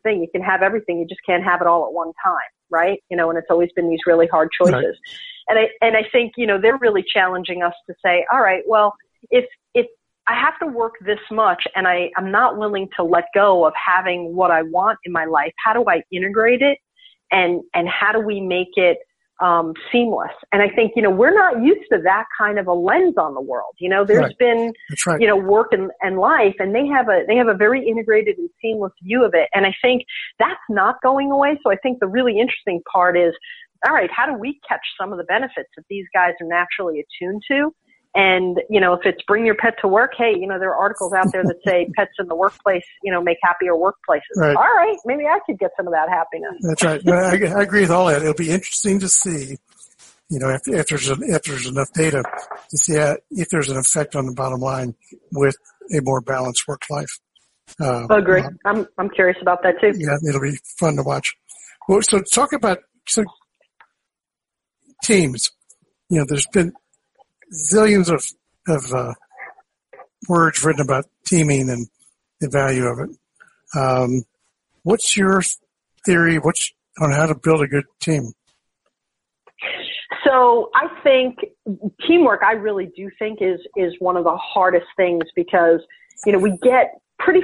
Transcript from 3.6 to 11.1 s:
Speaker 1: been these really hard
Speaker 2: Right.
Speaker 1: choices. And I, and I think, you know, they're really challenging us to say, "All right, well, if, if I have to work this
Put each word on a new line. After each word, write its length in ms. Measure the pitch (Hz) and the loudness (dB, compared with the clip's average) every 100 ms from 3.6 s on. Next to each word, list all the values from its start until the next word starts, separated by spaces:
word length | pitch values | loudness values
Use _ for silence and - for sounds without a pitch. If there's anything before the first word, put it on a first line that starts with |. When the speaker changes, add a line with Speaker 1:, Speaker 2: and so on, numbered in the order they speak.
| 175 185 | 2 -2
Speaker 1:
been 140 | 170 | -2
these 100 | 165 180 | 0 2
really 200 | 165 165 | 4 4
hard 200 | 165 160 - | 2 0 2
Speaker 2:
Right. 120 | 180 | 2
Speaker 1:
choices. 240 | 127 - - - - - - - | 2 -2 -6 -18 -20 -20 -12 0
And 100 | 220 | 2
I, 100 | 220 - | 2 0
and 140 | 226 220 | 2 2
I 80 | 214 | 2
think, 220 | 247 233 240 | 0 0 -4
you 100 | 220 | 0
know, 120 | 196 | 2
they're 180 | 220 269 | 2 2
really 260 | 233 196 - | 2 0 0
challenging 500 | 208 185 185 180 180 | 0 0 -2 -6 -4
us 120 | 175 - - | -4 -4 -18
to 60 | - | -4
say, 200 | 185 180 - | 2 2 2
"All 80 | 254 | 2
right, 220 | 202 185 196 | 4 2 2
well, 280 | 220 208 - _ _ - | 4 2 0 _ _ 0
if, 140 | 247 247 - _ | 0 0 -16 _
if 120 | 240 240 _ _ _ 214 | -2 -2 _ _ _ -4
I 80 | 240 | 0
have 180 | 294 - | -2 -2
to 60 | 320 | -8
work 280 | 233 226 - | -4 -6 -6
this 140 | 190 | -6